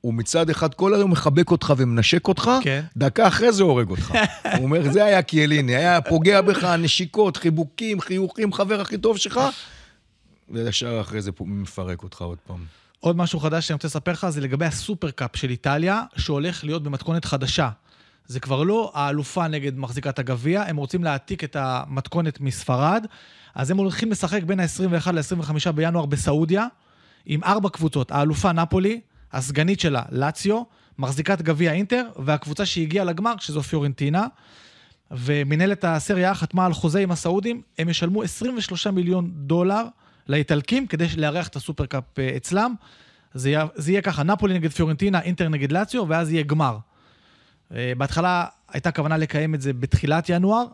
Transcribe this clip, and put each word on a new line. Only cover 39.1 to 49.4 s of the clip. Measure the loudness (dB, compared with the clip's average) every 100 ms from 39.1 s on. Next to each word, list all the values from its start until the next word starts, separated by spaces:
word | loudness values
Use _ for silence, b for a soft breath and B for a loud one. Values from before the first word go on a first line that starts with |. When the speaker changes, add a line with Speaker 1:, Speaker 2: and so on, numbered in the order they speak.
| 0 -2
Speaker 2:
דולר | -6 0 2 2 2 -2 _ b b b
לאיטלקים, | 0 2 0 2 -2 0
כדי | -2 -2 0
לארח | -2 -2 -6
את | -8
הסופרקאפ, | -10 -6 -4 -4 -6 -4
אה, | -4 -4
אצלם. | -2 -2 0 -4 b b b b b
זה | -4 0
יהיה, | 2 0 -4
זה | 0
יהיה | 0
ככה, | 0 0
נפולי | 0 2 2
נגד | 2 -2
פיורנטינה, | 0 0 2 2 0
אינטר | 0 -2 0
נגד | 0 0
לאציו, | 0 -2 -2 0
ואז | 0 0
יהיה | 0
גמר. | 0 2 0 -2 -12 b b b b b b b _ -6
אה, | -6 -2
בהתחלה | -2 0 0 0 -2 _ _
הייתה | -4 -4
כוונה | -2 0 0
לקיים | 0 -2